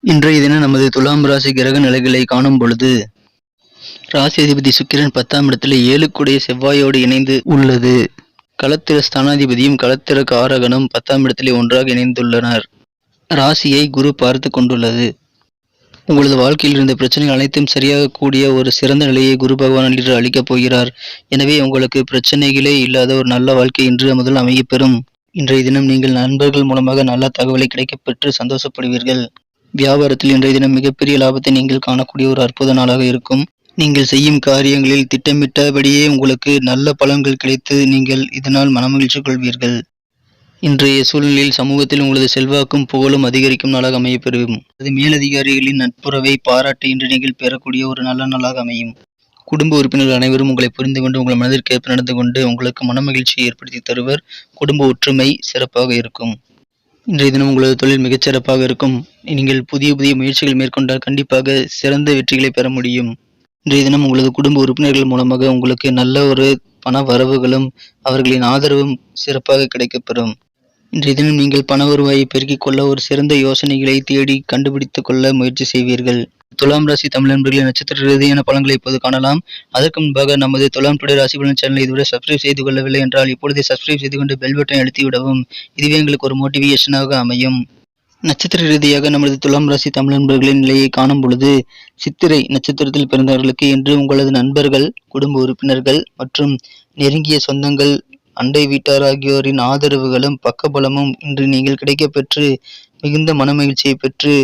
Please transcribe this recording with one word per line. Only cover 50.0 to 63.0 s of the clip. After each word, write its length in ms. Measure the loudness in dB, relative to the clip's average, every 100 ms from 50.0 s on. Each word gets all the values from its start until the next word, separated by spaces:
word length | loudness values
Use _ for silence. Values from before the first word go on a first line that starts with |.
| 2 2
அனைவரும் 320 | 2 2 0
உங்களை 180 | 0 -2
புரிந்து 320 | -2 -4 -2
கொண்டு 180 | -2 -2
உங்கள் 160 | 0 0
மனதிற்கேற்ப 500 | 0 0 0 -4 -2
நடந்து 240 | -4 -2 -2
கொண்டு 240 | -2 0 -2
உங்களுக்கு 360 | -2 -6 -4 -4
மனமகிழ்ச்சியை 600 | -2 -2 -4 -4 -2 -4
ஏற்படுத்தி 360 | -4 -16 -16
தருவர். 420 | -8 -6 -4 -6 _ -20 -20
குடும்ப 340 | -6 -2 2 2
ஒற்றுமை 420 | 2 0 0 0 -2
சிறப்பாக 520 | -6 -6 -4 -2 0 -2
இருக்கும். 380 | -4 -8 -8 -8 _ _ _ _ _ _ -6
இன்றைய 220 | 0 2
தினம் 200 | 2 2
உங்களது 260 | 2 2 2
தொழில் 260 | 0 0 0
மிகச்சிறப்பாக 600 | 0 0 -2 0 0 0
இருக்கும். 280 | 0 -2 -2 -6 _ -8
நீங்கள் 340 | -4 -2 -2 -2
புதிய 260 | -2 0
புதிய 220 | 2 0 0
முயற்சிகள் 440 | -2 -2 0 0
மேற்கொண்டால் 440 | -2 -2 -2 -2 -4
கண்டிப்பாக 540 | -4 0 -2 0 -4 -6
சிறந்த 380 | -4 -2 0 2
வெற்றிகளை 380 | 0 0 -2 -2
பெற 160 | -2 -2
முடியும். 440 | -2 -2 -2